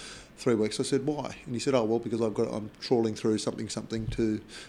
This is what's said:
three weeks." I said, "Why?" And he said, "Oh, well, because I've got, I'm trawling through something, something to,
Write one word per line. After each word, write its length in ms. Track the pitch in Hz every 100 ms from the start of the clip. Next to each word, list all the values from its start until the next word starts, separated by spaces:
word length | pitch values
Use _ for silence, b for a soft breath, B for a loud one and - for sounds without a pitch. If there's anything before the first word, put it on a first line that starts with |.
| B B B -
three 180 | 131
weeks." 240 | 110 107 -
I 60 |
said, 220 | 131 135 135
"Why?" 280 | 147 127 - -
And 80 |
he 40 | 117
said, 160 | 143
"Oh, 100 | 131
well, 140 | 110 117
because 220 | 117 110
I've 140 | 113
got, 180 | 101 113
I'm 180 | 113 107 -
trawling 340 | - 120 113
through 240 | 104 113 107
something, 300 | 127 117 110
something 380 | 110 107 113 110
to, 320 | - 110 107 - B